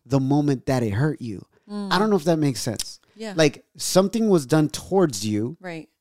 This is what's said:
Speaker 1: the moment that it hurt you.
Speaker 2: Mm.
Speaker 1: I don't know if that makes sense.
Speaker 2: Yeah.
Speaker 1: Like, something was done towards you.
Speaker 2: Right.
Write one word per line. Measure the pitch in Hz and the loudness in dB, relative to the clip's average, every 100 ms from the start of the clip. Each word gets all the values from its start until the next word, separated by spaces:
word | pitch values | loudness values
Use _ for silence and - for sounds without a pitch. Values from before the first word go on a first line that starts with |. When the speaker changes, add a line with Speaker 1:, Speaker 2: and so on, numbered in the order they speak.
| 120 | -2
Speaker 1:
the | 135 | 0
moment | 135 143 147 131 - | 2 2 2 -2 -2
that | 127 | -2
it | 117 | 0
hurt | 101 151 139 | 0 -2 -2
you. | 120 95 - _ - | -8 -12 -14 _ -14
Speaker 2:
Mm. | 208 202 | -10 -2
Speaker 1:
I | 175 | 0
don't | 220 | 2
know | 202 | 2
if | 156 | 2
that | 165 | 2
makes | 147 117 | 0 -2
sense. | - 107 - - _ 208 | -4 -6 -8 -12 _ -14
Speaker 2:
Yeah. | 220 180 | -8 2
Speaker 1:
Like, | 151 - _ 156 | 0 0 _ -10
something | - - 196 226 220 | 0 2 2 2 4
was | 180 127 | 2 4
done | 156 151 | 2 2
towards | - - 190 170 104 107 | -2 -2 2 2 0 -2
you. | 104 117 165 | -2 -2 -6
Speaker 2:
Right. | 185 165 - _ | -12 -12 -14 _